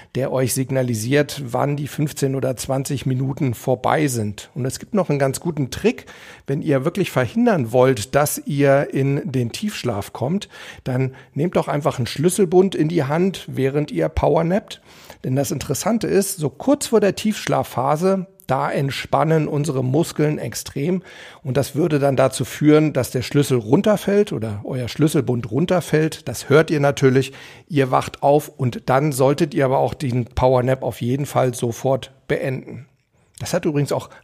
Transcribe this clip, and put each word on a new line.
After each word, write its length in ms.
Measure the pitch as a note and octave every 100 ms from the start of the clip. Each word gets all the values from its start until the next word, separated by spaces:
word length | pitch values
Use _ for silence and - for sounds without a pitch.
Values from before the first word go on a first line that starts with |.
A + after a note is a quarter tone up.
| - A#2+
der 180 | A#2+
euch 200 | C3 C3
signalisiert, 880 | C3+ C3 C3 B2+ A2 A#2 C#3+ C#3+ - B2+
wann 320 | B2 C#3 C#3+
die 100 | D3
fünfzehn 480 | - D3 - C3+ C3+
oder 220 | C3 B2+
zwanzig 480 | - C3+ C3+ C#3 C3+
Minuten 480 | C3 C3+ C3 C3+
vorbei 540 | A2+ - B2 A#2 C#3 D3
sind. 420 | B2 G#2 G2+ -
Und 120 | D3 C3
es 120 | -
gibt 160 | -
noch 160 | G3 E3+
einen 80 | C#3+
ganz 220 | C3+ -
guten 320 | E3+ D3+ B2+
Trick, 360 | - G#3+ B3 - - - - -
wenn 160 | C#3+
ihr 220 | - C3+
wirklich 260 | D3+ G3+ E3+
verhindern 640 | B2+ B2 A3+ A#3+ F3+ A2+
wollt, 440 | B2+ C3 B2 - C#3
dass 260 | D3 - -
ihr 480 | C#3+ C#3 C#3 D3+
in 380 | C#3 C#3 C#3 F3+
den 220 | B2+ A#2
Tiefschlaf 580 | - G#3+ - A#2+ G2+ -
kommt, 380 | - B2+ G3 - - - -
dann 320 | - B2+ C3 - -
nehmt 220 | C3+ F3 -
doch 140 | D3+
einfach 300 | D3 D3+ -
einen 80 | A#2
Schlüsselbund 680 | - E3+ G3 F3+ F3+ F#3+ -
in 140 | D#3
die 160 | E3+ C3+
Hand, 400 | D#3 F#3+ E3 -
während 420 | B2+ C3 D3 D3
ihr 200 | E3+ D#3
powernappt. 720 | - D3 D#3 E3 G3 - - _ - - -
Denn 140 | - C3
das 140 | C3+
Interessante 560 | C#3 - C#3 F#3+ A3+ D#3
ist, 280 | F3+ G3 -
so 140 | D3
kurz 380 | - - D4 -
vor 120 | A3
der 160 | G3+ -
Tiefschlafphase, 1120 | A3 G#3 - C#3 - - C#3 D#3 F#3 G3 F3+ _ -
da 260 | C3 D3+
entspannen 760 | E3+ C#3 - - C3+ D#3 D#3+ D3
unsere 340 | C#3+ D3+ C3+
Muskeln 540 | B2+ C#3+ E3+ - D3+ D3+
extrem 680 | B2+ - - C#3+ D3+ F#3 - - - -
und 140 | C3+ C3
das 180 | B2+ C#3+
würde 240 | E3+ D3
dann 160 | C#3 B2+
dazu 300 | C3+ - A#2
führen, 480 | - D3 D3+ D#3
dass 180 | C3+ A2+
der 100 | C3
Schlüssel 360 | - C#3+ C3+ B2+
runterfällt 760 | G#2+ D#3 G#3+ G3+ - G3+ G#3
oder 300 | C#3 G#2+ G#2
euer 240 | - C3 A#2
Schlüsselbund 640 | - D#3 D3+ A#2 A#2+ A2+
runterfällt. 800 | B2 F3 F3+ - D3+ D#3+ - -
Das 180 | A#2 -
hört 240 | C#3+ E3
ihr 80 | D3+
natürlich, 540 | C#3+ - C3 B2+ C3 - - - -
ihr 240 | D3 C3
wacht 320 | C#3 - -
auf 240 | C#3 D3 -
und 360 | - B2+ - -
dann 260 | C3 D3+
solltet 420 | C3 C3+ D3 D#3+
ihr 120 | C#3+ C3+
aber 140 | C#3
auch 140 | C#3+
den 300 | - C3 B2
Powernap 580 | A2+ - C3 B2+ B2 C3
auf 200 | C3 -
jeden 240 | A#2+ C#3 C#3+
Fall 280 | - B2+
sofort 600 | A#2+ A#2+ - C3 C3 - _ -
beenden. 560 | C#3+ C#3 C3 - A#2 - _ _ _ _ -
Das 160 | -
hat 120 | F#3 F3
übrigens 260 | C#3+ C#3
auch 180 | C3+ - -